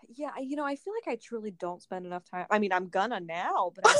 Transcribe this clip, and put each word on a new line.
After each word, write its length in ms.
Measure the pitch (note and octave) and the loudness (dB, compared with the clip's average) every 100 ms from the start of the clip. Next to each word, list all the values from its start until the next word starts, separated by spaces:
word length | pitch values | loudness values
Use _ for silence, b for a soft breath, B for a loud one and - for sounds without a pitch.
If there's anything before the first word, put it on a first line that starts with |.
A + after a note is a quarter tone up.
| - | -20
Yeah, 220 | A#3+ C#4+ | -10 -8
I, 60 | - | -6
you 160 | C4+ D4 | -6 -2
know, 80 | |
I 120 | C#4+ C#4+ | -2 -4
feel 180 | F#4+ | -6
like 180 | A4+ G4+ | -6 -4
I 40 | A#3 | -6
truly 340 | - A#3 G#3+ | -6 -8 -8
don't 320 | F3 F3+ F3 | -6 -6 -8
spend 240 | - F#3 F3+ | -8 -8 -6
enough 180 | F3+ | -8
time. 220 | - F3+ F3 | -8 -6 2
I 80 | G#3 | 2
mean, 140 | G#3 | 4
I'm 160 | F#3 F#3 | 2 2
gonna 320 | F#3 G#3+ A3 | 0 2 0
now, 520 | E3+ E3+ A#3+ F#4+ F3+ | -6 -4 -2 0 0
but 100 | F#3+ | 4
I 100 | G#4 C#5+ | 6 6